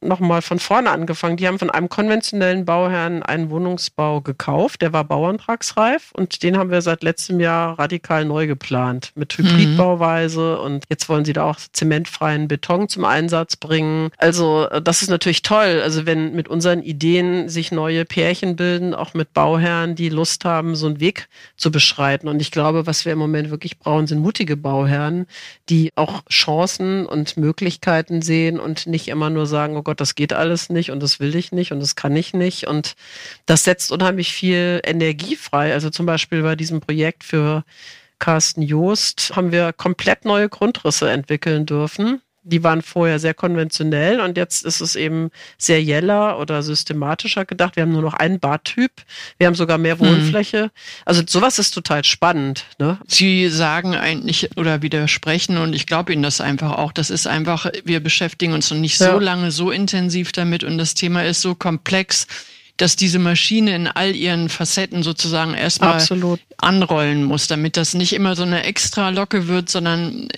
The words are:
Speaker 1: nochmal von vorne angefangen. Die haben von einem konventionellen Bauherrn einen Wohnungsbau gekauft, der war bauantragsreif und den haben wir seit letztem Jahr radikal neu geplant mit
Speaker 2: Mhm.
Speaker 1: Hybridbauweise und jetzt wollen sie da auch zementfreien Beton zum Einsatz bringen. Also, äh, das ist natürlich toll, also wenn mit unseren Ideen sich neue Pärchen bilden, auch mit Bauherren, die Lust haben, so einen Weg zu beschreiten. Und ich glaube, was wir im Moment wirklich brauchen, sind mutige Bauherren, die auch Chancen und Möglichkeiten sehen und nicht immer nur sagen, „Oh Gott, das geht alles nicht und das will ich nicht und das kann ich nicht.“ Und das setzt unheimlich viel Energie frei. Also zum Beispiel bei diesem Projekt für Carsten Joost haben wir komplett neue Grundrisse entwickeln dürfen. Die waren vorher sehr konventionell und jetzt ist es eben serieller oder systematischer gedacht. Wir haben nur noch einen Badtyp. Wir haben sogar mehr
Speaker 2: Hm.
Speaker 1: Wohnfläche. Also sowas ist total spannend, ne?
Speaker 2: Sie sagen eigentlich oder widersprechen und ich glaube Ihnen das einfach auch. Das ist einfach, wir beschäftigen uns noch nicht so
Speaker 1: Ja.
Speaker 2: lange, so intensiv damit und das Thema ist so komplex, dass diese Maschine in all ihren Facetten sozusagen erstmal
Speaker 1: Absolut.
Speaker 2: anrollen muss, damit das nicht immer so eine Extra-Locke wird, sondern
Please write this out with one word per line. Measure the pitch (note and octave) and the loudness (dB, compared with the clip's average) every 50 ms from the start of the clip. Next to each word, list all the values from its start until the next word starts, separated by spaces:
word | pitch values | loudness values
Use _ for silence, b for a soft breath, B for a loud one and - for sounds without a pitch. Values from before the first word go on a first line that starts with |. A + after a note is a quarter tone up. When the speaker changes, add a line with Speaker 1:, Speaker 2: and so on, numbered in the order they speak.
Speaker 1:
nochmal | - E3+ F3+ F3+ F#3 E3+ E3+ E3+ - | -2 -2 0 2 2 2 2 2 0
von | - F3+ F3 | -2 -4 -4
vorne | - - G3 B3 - G3 | 0 2 2 2 4 2
angefangen. | D3 D#3 E3 E3 E3 - - E3+ E3 | 0 0 -2 -4 -4 -4 -2 -2 -2
Die | E3+ F#3 F#3 | 0 0 0
haben | F#3 F#3+ | 0 0
von | F3+ F3 | -2 0
einem | - D#3 F3+ F3 | 0 0 -2 -2
konventionellen | - - G#3 G#3+ G#3+ A3+ - - G#3+ G3+ F#3 F#3 F#3 F#3+ F3+ | -2 0 0 2 2 0 0 -2 -2 0 0 2 2 0 0
Bauherrn | E3+ E3+ F3 F3+ F3+ F#3 F3 E3 E3+ F3 E3 - | 0 0 2 2 2 0 0 -2 -2 -2 -4 -4
einen | - D3 E3 E3 D#3 | -2 -2 -2 -2 -2
Wohnungsbau | D3+ E3 F3+ F3+ F3+ F3 - - - - D3+ D3+ D3+ D3 | -2 -2 -2 -2 -2 -4 -6 -6 -4 -2 -2 0 0 -2
gekauft, | C#3 D3 C3 - - - C#3 D#3 G3+ D4 - - F3 | -4 -6 -8 -6 -4 -2 0 2 0 0 0 -2 -2
der | D#3+ E3 | 0 0
war | D#3 D3+ | 0 0
bauantragsreif | D3+ D3 C#3+ D#3+ F3+ G#3 G#3+ - - A#3 A#3 - - - G#3+ A3 A#3 C#4 D#4+ - - - | 0 0 0 0 0 -2 -2 -4 -4 -4 -4 -4 -4 0 2 2 2 2 0 -4 -8 -6
und | - F#3+ - - - - | -4 -4 -4 -4 -2 0
den | F3 F#3 | 2 2
haben | G3 F#3+ F#3 | 2 2 2
wir | F3+ F3 F3 | 0 0 2
seit | E3+ E3 - E3 | 0 -2 0 0
letztem | D#3+ E3 - - - F#3 F3 | -2 -2 -2 -4 -2 0 2
Jahr | E3+ E3 E3 E3+ E3+ E3 E3 D#3+ | 2 2 2 0 0 -2 -2 -2
radikal | C#3+ D#3+ F3 E3+ - - E3 D#3 D#3 | -2 -2 -2 -6 -2 0 0 0 0
neu | D3+ D3 D#3 D#3+ | 0 0 0 0
geplant | D3+ C#3 C3+ - - C3+ B2 B2+ B2 B2 B2+ - - - | 0 -2 -4 -4 -4 -2 0 0 0 -2 -4 -6 -10 -8
mit | D3+ D3 - - - | -8 -8 -6 -2 0
Speaker 2:
Mhm. | D#3 F3 | 2 4
Speaker 1:
Hybridbauweise | E3+ E3+ D#3+ D3+ D#3 E3+ F3+ F3+ F3+ E3+ E3+ E3 E3 E3 E3 D#3+ D#3+ D#3+ E3 E3 D#3+ - | 6 6 6 6 6 4 4 4 4 2 2 2 2 0 0 0 0 0 0 0 0 -2
und | F#2 C#3 C#3+ C#3 - - | -4 -4 -6 -6 -4 -6
jetzt | D#3 - - - | -6 -6 -2 0
wollen | D#3 D3+ D3 | 0 0 0
sie | D3+ C#3+ | 0 0
da | D#3+ D#3 | 0 0
auch | D#3 D3 - - - - | 0 -2 -4 -8 -10 -6
zementfreien | - D#3+ D#3 D3+ D#3 E3 - - - D#3 D3+ D3+ D3 D3+ D3 | -2 0 2 2 0 -2 -4 -6 -4 -2 -2 0 0 -2 -2
Beton | D3 C#3+ - - F3 F#3 G#3 G3 | -4 -4 -2 -2 0 0 0 -2
zum | - F3+ - | -2 -2 0
Einsatz | F#2+ B2+ D3+ D#3+ E3+ E3 D#3+ E3 - - | 2 2 2 2 0 0 -2 -2 -4 -6
bringen. | - - D3+ D#3+ D#3+ D#3 D#3 D#3 D#3+ D#3+ D#3+ - - | -10 -4 -2 0 0 0 0 0 -2 -2 -4 -2 2
Also, | - E3+ E3+ F3 E3+ D#3 D#3 D#3 D3 - | 2 2 4 4 2 2 2 2 2 0
äh, | - D3+ E3 | -2 -2 0
das | E3+ - - G#3 | 0 0 0 0
ist | F#3+ | 0
natürlich | F3+ E3 - F3+ D#3+ - - | 0 0 2 0 0 0 0
toll, | - G#3+ G#3+ G#3+ F#3+ E3 D#3 - | 2 2 4 4 4 4 2 2
also | D#3 D#3 D#3+ D#3 | 0 0 0 0
wenn | E3 D#3+ D#3+ D#3 D#3 D#3 | 0 0 0 0 -2 -2
mit | E3+ D#3 - | -4 -4 -2
unseren | D#3 E3+ E3 F3+ F3 F3 - | -2 0 2 2 2 0 -2
Ideen | - D#3 C#3+ D#3 E3 F3 F3+ F3 F3+ F3+ F3+ E3 E3+ | -6 -6 0 2 2 4 4 2 2 0 -2 -2 -4
sich | D#3+ E3 D#3+ - F3+ | -6 -6 -6 -4 -4
neue | D#3 D#3 D#3+ E3 E3 E3 | -2 -2 -2 -2 -2 -2
Pärchen | - - F3+ D#3+ E3+ F3+ - G3+ F#3 F3 | -2 -2 0 0 0 0 0 -2 -2 -2
bilden, | E3 F3+ F3+ F3 F3 F3+ F3+ - | 0 0 0 0 0 -2 -4 -4
auch | - D3+ - - | -4 -6 -6 -4
mit | E3+ D3+ - _ | -4 -4 -2 _
Bauherren, | D3 D3 D3+ E3 D#3+ E3+ F3 E3+ E3 E3 E3+ E3 | 2 4 4 4 2 2 2 2 0 -2 -2 -2
die | D#3+ E3+ D#3+ | -2 -4 -2
Lust | D#3 D#3 E3 - - - - | 0 0 0 -2 -2 -2 -2
haben, | F3 E3+ D#3+ D#3+ E3 E3 | 0 0 0 0 -2 -2
so | D3+ D#3 | -2 -2
einen | D3+ D3+ C#3+ | -2 -2 0
Weg | D#3 F#3+ - - - B B B B B B | 0 -2 -2 -2 -10 B B B B B B
zu | - - D#3+ D#3 | -2 -2 0 2
beschreiten. | D3 D3 - - - C#3 C#3 C#3 C#3 - D3+ | 4 2 2 2 2 2 2 2 0 -2 -2
Und | D3 D3+ | -2 -2
ich | D3+ - | -2 -2
glaube, | - E3 D3 D#3 D#3+ E3 D#3+ | 0 0 2 2 2 2 0
was | E3+ D3+ - - | 0 -2 -2 -2
wir | E3+ D#3 | -2 -2
im | D#3+ | 0
Moment | D#3 D3+ D#3 D3+ D3+ D3+ | 0 0 0 -2 -2 -4
wirklich | D3+ D3+ - F3 - - | -6 -8 -8 -12 -14 -8
brauchen, | _ D3+ D3+ D#3 D#3 | _ 0 2 2 2
sind | D3 D3+ D3+ | 2 0 0
mutige | D#3 G3+ - - G3+ D3+ D3 | 0 0 0 0 -2 -2 -2
Bauherren, | D3 D3 C#3 C3+ C3+ C#3 C3+ C#3+ C#3+ D3 D3+ E3+ F3+ F3+ B B B B B B B _ - | -2 -2 -2 0 2 2 2 2 2 0 -2 -2 -4 -4 B B B B B B B _ 2
die | E3+ D#3+ D#3+ D#3 - | 4 4 4 2 2
auch | - D#3 - - - - _ | 0 -2 -2 -2 -8 -8 _
Chancen | - - - D#3+ D3+ D#3+ F3+ F#3+ - - F#3 F#3 F#3+ G3 F3+ | 0 0 2 2 2 2 0 0 -2 -2 -2 -2 0 -2 -2
und | - - D3+ D3+ - - | -2 -2 -2 -2 -2 -2
Möglichkeiten | E3 D3+ D3+ D#3+ - G3+ F3 - - - F#3 E3 D#3+ D#3+ - F3 E3 D#3+ | 0 0 0 0 0 -2 -2 -2 -2 0 0 2 2 0 0 -2 -2 0
sehen | E3 D#3+ D#3+ E3 E3 E3+ - | 0 2 2 2 2 0 -2
und | - D#3 D#3 D#3 - | -4 -6 -6 -6 -4
nicht | E3 E3 D#3+ - - | -4 -4 -4 -4 -4
immer | C#3 D#3 D3+ D#3 | -4 -2 -2 0
nur | D#3+ D#3 D3+ | 0 0 0
sagen, | D3 D3+ D3 D3 D3+ D3+ | 0 0 0 -2 -2 -2
„Oh | D3+ D3 | -4 -4
Gott, | D#3 D3+ - | -4 -4 -2
das | C#3+ - - | -2 -4 0
geht | - D3 D3 - | -2 -2 0 0
alles | - D#3 E3 E3+ E3+ - - | 0 2 2 0 -2 -2 -2
nicht | F3 E3+ E3+ - | -2 -2 -2 -2
und | C3 C#3 C#3+ | -4 -4 -2
das | C#3+ - - | -2 -2 -2
will | C#3 C#3+ D3+ | -2 -2 0
ich | E3+ F3 - - | -2 -2 -2 -2
nicht | F3+ F3+ - D3+ | -2 -2 -2 -4
und | C#3 | -4
das | C#3+ C3+ - | -4 -4 -4
kann | - - C#3+ C#3+ | -4 -2 0 0
ich | D#3+ E3+ - - | 0 0 0 0
nicht.“ | F#3 F3+ F#3 F3+ - - | 0 0 0 -2 -4 -6
Und | - D3 D3+ D3+ - - B B B B B B B B B B | -4 -4 -4 -4 -6 -10 B B B B B B B B B B
das | - D#3+ D#3 - | 2 4 4 6
setzt | F3+ F3+ - - - C3 | 4 2 2 0 -2 0
unheimlich | F3+ F#3 F#3 F#3+ F#3 E3+ - - | 2 2 2 2 0 -2 -4 -4
viel | - F#3+ F#3 F3+ F3 F3 F3+ F3 F3 - | -2 0 2 2 2 2 0 0 0 -2
Energie | - E3 E3+ D#3+ D#3+ D#3 C#3+ F3 G#3 D#4 | -2 0 0 0 0 0 -2 -6 -6 -8
frei. | - - - - C#3+ D3 D#3 - | -8 -6 -2 0 0 2 2 0
Also | D3 D#3 D#3 | 0 -2 -4
zum | - - E3+ | -4 -2 -2
Beispiel | E3+ E3 D#3+ - - E3+ D#3+ D#3 | 0 0 -2 -2 -2 -2 0 0
bei | D#3+ D#3+ | 0 -2
diesem | D#3 D#3+ E3 D#3+ D#3 | -2 -4 -4 -4 -4
Projekt | - - D3+ D#3 D#3 E3 - - - | -4 -4 -2 0 0 -2 -2 -6 -8
für | - - D#3 D3 D3+ D#3 D#3 - B B B B B B B B B B _ | -4 -2 0 0 2 0 -2 -4 B B B B B B B B B B _
Carsten | - E3+ E3 D#3+ - - - E3 D3+ | 0 2 2 2 2 0 0 -2 -2
Joost | C#3+ D3+ D#3 E3+ F#3+ G#3+ G#3 - - - - - - - | 0 2 2 2 2 0 0 -2 -2 -4 -4 -6 -4 -2
haben | G3 F3+ F3 E3+ | 0 0 2 2
wir | F3 F3 E3 - | 2 2 0 -2
komplett | - - - F3 - - G3+ - - - | -2 -2 -2 -2 0 0 0 0 2 0
neue | A3 G#3 G3+ G#3 G3+ | 0 2 2 2 0
Grundrisse | - - G3+ A3+ A#3+ - - D3+ C#3+ - D3+ - | 0 0 0 0 0 0 -2 -2 0 2 0 0
entwickeln | A2+ C#3+ C#3 - D3+ D3 - E3+ D#3 D3+ D3+ | 0 0 -2 -2 -4 -2 0 0 0 0 0
dürfen. | D3+ D3 D3 D3+ D#3 - - G3+ A3+ C4+ B3+ - _ _ _ _ | 0 0 -2 -2 -2 -2 -2 0 0 0 -2 -6 _ _ _ _
Die | F3 E3+ E3 E3 | 0 0 2 4
waren | E3 D#3+ E3 D#3+ | 4 2 2 0
vorher | - - F3 E3+ E3 D#3 D3+ | -2 0 0 2 2 2 2
sehr | D#3+ D#3+ D#3 | 0 -2 -2
konventionell | - - F3 F3 E3 D#3+ D#3+ - - D#3 D#3 D3+ D3 D#3 F#3 A#3 B3 | 0 -2 0 0 0 0 -2 -2 -2 0 0 2 2 2 2 2 2
und | G3 F3+ F3 | 0 0 -2
jetzt | F3 F3+ - - - - | -2 -4 -2 -4 -4 -4
ist | E3 E3 - D#3 | -2 -4 -2 -2
es | E3 - | -4 -2
eben | - D#3 D#3 D#3+ D#3+ E3 E3 B B B B B | -2 -2 -2 -2 -2 -4 -4 B B B B B
serieller | B - - E3 D#3+ D#3 D3+ D3 D3+ F3 G3 G#3 G#3 G#3 G#3+ D#3+ A#2 | B 0 2 4 4 4 2 0 2 2 2 2 2 2 0 0 -2
oder | D3 D#3 D#3 D3 D3 | -4 -4 -4 -4 -4
systematischer | D3+ D3+ D3 - - D3+ D3+ C#3+ C#3+ D#3+ - - G#3 - G3+ F#3+ | -2 -4 -4 -4 -4 -4 -4 -2 -2 -4 -4 -4 -4 -2 -2 -4
gedacht. | - F#3+ F3+ F3 F3 - | -4 -2 0 0 0 0
Wir | F3 D#3+ | 0 0
haben | E3 D#3+ | 2 2
nur | D#3 D#3+ | 2 0
noch | D#3 - | 0 0
einen | - D3+ E3+ F#3+ F3 | 0 0 0 0 0
Badtyp. | - C#3 D3 D#3 - - - A#3+ B3 C4 - - - B B B B B B B | 0 0 0 -2 -4 -6 -2 0 0 0 -2 -6 -16 B B B B B B B
Wir | F3+ | 4
haben | F3 F3 | 4 4
sogar | E3+ E3+ E3 E3 D#3+ | 4 2 2 2 2
mehr | E3 E3 E3 E3 | 2 2 2 4
Speaker 2:
Hm. | G#3+ | 6
Speaker 1:
Wohnfläche. | F#3 E3+ D#3+ D3+ D#3 D#3 G#3 G#3 - - G#3+ G#3+ G#3+ B B B B B B B | 6 6 6 4 4 2 2 0 0 0 -2 -2 -2 B B B B B B B
Also | - F3 E3+ E3 | 2 2 2 2
sowas | - - F3+ A3 C4 - - | 2 2 2 4 4 2 2
ist | G3+ - - | 0 0 -2
total | F3+ - - D3 D3 C#3 | -4 -4 -2 -2 0 2
spannend, | - - - E3 F3 E3+ D3+ C3+ C#3 C3+ - - - - - | 0 2 4 2 2 2 2 0 -2 -4 -6 -10 -14 -6 -2
ne? | C#3+ D#3 F#3 G3+ - | 0 0 0 -2 -4
Speaker 2:
Sie | - - - F#3+ F#3+ F#3 F#3 F3+ F3 | -2 0 2 4 4 4 4 4 2
sagen | D#3+ D#3+ E3 D3+ D#3 E3+ F3+ F#3 F3 | 2 2 2 2 2 0 0 -2 -2
eigentlich | - - D#3+ D#3+ - - - D#3+ - F#3 D#3 - F3+ | 0 0 -2 -2 -2 -4 -2 -2 -2 -2 -4 -4 -2
oder | E3 E3 D#3 D3 D#3 | 0 0 0 0 -2
widersprechen | D#3 D#3+ D3+ D3+ D3 - - - D#3 D#3 F3+ - - F3+ | -2 -2 0 0 0 -2 -2 0 0 0 0 0 0 -2
und | E3 D#3+ D#3+ D#3 | 0 0 -2 -2
ich | - - | -4 -4
glaube | - E3 E3 F3+ F#3 E3+ | -2 -2 -2 -2 -2 0
Ihnen | D3 C#3+ | 0 0
das | D3 C3+ - - | 0 -2 -2 -2
einfach | C#3+ C#3 C3+ D#3+ D3+ - | -2 -2 -2 -2 -2 -2
auch. | - D3+ D3+ - | -2 -2 -2 -2
Das | E3 D3+ - | -4 -4 -2
ist | F#3 - - | -2 -4 -2
einfach, | - D3+ D#3+ D#3 E3+ E3+ D#3 - F3 - G3+ - | -2 -2 -2 0 0 -2 -2 -2 -6 -6 -6 -4
wir | F3 E3+ D#3+ | -2 -2 0
beschäftigen | D3+ D#3+ - - F3+ E3 - - F3+ E3 D#3+ | 0 0 0 0 0 -2 -2 -2 -2 -2 0
uns | D3+ D3+ - | 0 -2 -2
noch | D#3 D3+ | 0 0
nicht | D#3+ D3+ - - | 0 0 2 4
so | F#3 | 4
Speaker 1:
Ja. | F#3 F#3 G3+ | 6 6 4
Speaker 2:
lange, | G3+ F#3+ F3+ F3+ F3 E3+ | 2 2 0 0 -2 -2
so | D3 D#3 F3 F#3 | -2 -2 -2 -2
intensiv | C#3+ F#3 G3+ F#3+ - F#3 F3+ F3+ E3+ F3+ F3 - - | 0 0 -2 -2 0 0 0 0 0 -2 -4 -4 -2
damit | F3+ F3 E3+ E3+ E3+ - | -2 0 0 0 0 -2
und | - E3 | -2 -2
das | E3 E3 D#3+ - | -2 -2 -2 -2
Thema | - F3+ F3 F3 F3 E3+ | -2 0 0 0 0 0
ist | E3+ E3+ - | 0 0 0
so | - F#3 F3 | 0 -2 -2
komplex, | - - F3+ E3 D3+ - - G3 F#3+ F#3+ - - - - B B B B B B B B B B | -2 -2 -2 -2 -2 -2 -2 0 0 0 0 -2 -2 -2 B B B B B B B B B B
dass | - F3+ E3+ - | 0 2 2 2
diese | - F#3+ F3+ E3+ F3+ | 2 2 2 2 2
Maschine | F3 F3 F3 E3 - - G#3+ A3 A3 G#3 F#3 | 2 2 2 2 2 2 2 2 2 2 2
in | E3+ F3 | 0 -2
all | - - - F#3 G3 F#3+ | -2 -2 -2 -2 -2 -2
ihren | - E3+ F3+ E3+ E3+ E3 D#3+ | -2 -2 0 0 0 -2 -2
Facetten | - - E3+ - - G3 F#3+ - - F3 D#3 | -2 -4 -2 -2 0 -2 -2 -2 -2 -2 -2
sozusagen | E3 D#3+ - - E3 E3 D#3+ D#3+ D#3+ D#3 | -2 -2 -2 -2 -2 0 0 -2 -2 -2
erstmal | - - E3+ - - F#3 E3 E3+ | -2 -2 -2 0 2 2 4 4
Speaker 1:
Absolut. | D#3+ D#3+ - F#3 F3+ F3 F3 F3 E3+ - _ - | 4 2 2 0 0 0 0 -2 -2 -4 _ -8
Speaker 2:
anrollen | - - E3+ F#3+ F#3+ F3+ - E3+ D3+ D3 D3 D3 D3 C#3+ | -2 2 4 4 4 4 4 2 2 2 2 2 2 2
muss, | C3+ D3 C#3+ - | 2 0 0 0
damit | - E3 D3+ D#3 D#3+ - | -2 0 0 0 0 0
das | E3+ D#3+ - - | 0 0 0 0
nicht | F3+ F3+ F3 G3 | 0 0 0 2
immer | G3 G3 F#3+ F#3 | 2 2 0 0
so | E3+ F3+ | 0 0
eine | F3 F3 E3+ - | 0 0 0 0
Extra-Locke | - G#3 - - - - G#3+ G3+ F#3 F#3 G3 G3+ - - G3 F3 | -2 -2 -2 -2 -2 -2 -2 -2 0 0 -2 -2 0 0 -2 0
wird, | E3+ F3+ F3+ F3 F3 | 0 0 -2 -2 -2
sondern | - F#3 E3+ E3+ E3 E3+ E3+ E3 - - - - - | -2 -2 0 0 0 0 -2 -4 -6 -8 -8 -10 -8